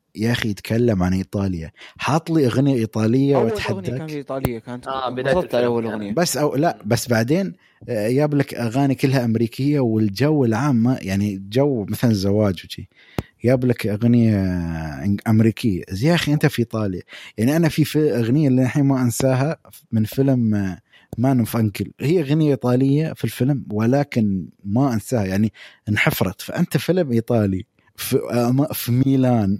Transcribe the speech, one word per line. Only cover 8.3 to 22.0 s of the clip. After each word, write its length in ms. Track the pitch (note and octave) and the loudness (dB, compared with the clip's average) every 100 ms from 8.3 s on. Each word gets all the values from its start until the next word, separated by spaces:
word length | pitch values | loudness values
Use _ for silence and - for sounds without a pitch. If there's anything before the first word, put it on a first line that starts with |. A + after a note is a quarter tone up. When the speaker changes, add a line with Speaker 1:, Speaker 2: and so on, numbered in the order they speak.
Speaker 1:
لك 200 | C#3+ C3+ | 0 -2
أغاني 400 | - A#2 A#2+ C#3 | -4 -4 0 0
كلها 300 | C3 C#3 C3 | 0 0 0
أمريكية، 560 | A#2+ A2 A#2 - C3+ D3 | 2 2 2 0 0 0
والجو 640 | B2 A2 G#2+ G2 C#3 D#3 | 2 2 0 0 0 2
العام 320 | B2 G#2+ C#3+ A#2+ | 2 2 2 2
ما، 220 | A#2 C3 | 2 0
يعني، 400 | F2 G2 G#2 F#2+ G2 | -2 -2 0 -4 -4
جو 380 | A2+ C#3+ B2+ G2 | 0 0 0 -4
مثلًا 240 | G#2 B2 | -2 0
زواج 500 | G#2+ G2 G#2 G#2 F2+ | 2 2 2 2 0
وشي، 240 | - - F#2 _ - - - _ | -8 -16 -16 _ -16 -12 -12 _
جاب 200 | A2+ B2+ | 0 2
لك 220 | B2 A#2+ A2+ | 2 0 -2
أغنية 500 | G#2 A#2 A#2+ A2+ G#2 F#2+ F2+ E2+ D#2+ D#2+ C#2 | 0 4 4 4 4 2 -2 -4 -6 -8 -6
إنج-، 160 | E2+ G2+ - | -4 -2 2
أمريكية. 540 | A2 D#3+ G#2+ A#2+ F2+ - F#2+ | 4 4 2 -2 -2 -4 -2
يا 120 | C#3 | 0
أخي، 180 | E3+ - | 0 2
أنت 140 | D3 D3+ | 2 2
في 120 | - | 0
إيطاليا. 440 | A#2 A2+ G#2 F#2 - - - - | -4 -2 -4 -6 -10 -20 -12 -2
يعني، 180 | A#2 D#3 | 0 2
أنا 120 | E3 | 2
في، 160 | - | 2
في 260 | D3 D3 D3+ A2 | 0 2 2 2
أغنية 300 | A2+ C3+ D3 | 2 2 2
اللي 140 | B2+ | 2
الحين 220 | B2+ D3 | 2 2
ما 180 | C#3 C3 | 2 2
أنساها 540 | B2 A2+ C3+ B2+ C#3 E3 - - _ | 0 0 0 0 -2 -4 -12 -20 _
من 120 | A2 | -2
فيلم، 500 | A2 - C#3 C3 A2+ | -2 0 2 2 2
آه، 240 | G#2 G2 F2+ _ _ _ - | 0 -2 -6 _ _ _ -2
مان 200 | B2+ C3 | 2 2
أوف 180 | G#2+ A#2 | 2 0
أنكل. 340 | A2 - G2 - | 0 -2 -8 -4